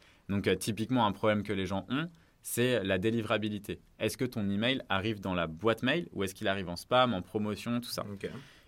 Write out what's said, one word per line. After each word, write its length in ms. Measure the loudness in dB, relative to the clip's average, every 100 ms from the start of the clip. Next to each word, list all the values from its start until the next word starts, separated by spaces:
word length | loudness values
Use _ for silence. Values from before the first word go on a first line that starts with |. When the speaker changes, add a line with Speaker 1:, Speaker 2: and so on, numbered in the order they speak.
| -20 _ -4
Speaker 1:
Donc, 180 | 0 2
euh, 80 |
typiquement, 520 | 2 0 -2 0 4 4
un 60 |
problème 300 | 4 2 2
que 100 | 0
les 140 | -2 0
gens 200 | -2 -2
ont, 200 | -4 -4 -10 _ _
c'est 400 | -6 0 2 2
la 140 | 2 2
délivrabilité. 840 | 2 0 2 0 0 -4 -6 -8 -10 -4
Est-ce 180 | -2 0
que 80 |
ton 240 | -4 -2 0
email 340 | 0 0 0 0
arrive 320 | 0 0 -2
dans 140 | -2
la 120 | 0 0
boîte 360 | 0 0 2
mail 260 | 2 0 -2
ou 120 | -2
est-ce 100 | -4
qu'il 140 | -2 -2
arrive 200 | 0 -2
en 80 | -6
spam, 360 | 2 4 4
en 80 | 2
promotion, 600 | -2 -4 -2 -4 -4 -4
tout 100 | -4
ça ? 160 | -8 -8
Speaker 2:
Ok. 200 | -8 -10 -10 -16 -20